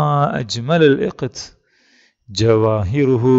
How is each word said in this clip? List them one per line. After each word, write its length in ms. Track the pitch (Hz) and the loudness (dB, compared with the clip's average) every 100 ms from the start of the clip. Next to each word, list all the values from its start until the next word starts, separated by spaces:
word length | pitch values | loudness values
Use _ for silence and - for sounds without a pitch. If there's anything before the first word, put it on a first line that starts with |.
| 151 143 143 147 | 0 0 -2 -4
അജ്മലൽ 580 | 117 120 120 170 156 135 - | -8 -10 -4 2 2 2 -2
ഇഖ്ദ്, 340 | - 127 - - _ _ _ _ _ _ _ _ | -6 -10 -10 -20 _ _ _ _ _ _ _ _
ജവാഹിറുഹു 1040 | 101 110 110 110 110 92 135 139 127 127 | -2 2 2 2 0 -2 0 0 2 4